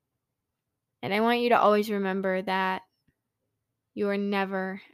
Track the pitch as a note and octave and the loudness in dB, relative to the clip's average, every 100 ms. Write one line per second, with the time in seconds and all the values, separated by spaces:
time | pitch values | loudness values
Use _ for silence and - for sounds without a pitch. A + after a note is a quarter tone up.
0 | _ _ _ _ _ _ _ _ _ _ | _ _ _ _ _ _ _ _ _ _
1 | - G3+ A3+ A#3+ A#3+ A3+ G#3 G#3 A3 G3+ | -4 0 2 2 4 6 6 4 0 -2
2 | G3 G3 F#3+ F#3 F#3+ F#3+ F#3+ F#3 - _ | -2 -2 -2 -2 -2 -2 -2 -4 -10 _
3 | _ _ _ _ _ _ _ _ _ G#3 | _ _ _ _ _ _ _ _ _ -4
4 | G3+ G3+ G3+ G3+ G3 F#3+ F#3+ G3 - | -2 -2 -2 -2 -2 -4 -6 -8 -14